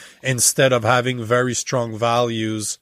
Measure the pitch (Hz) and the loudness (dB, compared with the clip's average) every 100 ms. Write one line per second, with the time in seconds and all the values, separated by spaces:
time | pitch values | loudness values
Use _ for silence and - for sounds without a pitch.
0 | - - 127 127 - - 135 123 107 123 | -20 -8 -4 0 0 4 4 4 4 2
1 | 123 123 110 123 127 120 - 131 117 110 | 0 -4 0 0 0 -4 -4 -4 -4 -2
2 | 117 117 120 113 110 110 104 - | 0 2 0 -2 -4 -4 -8 -10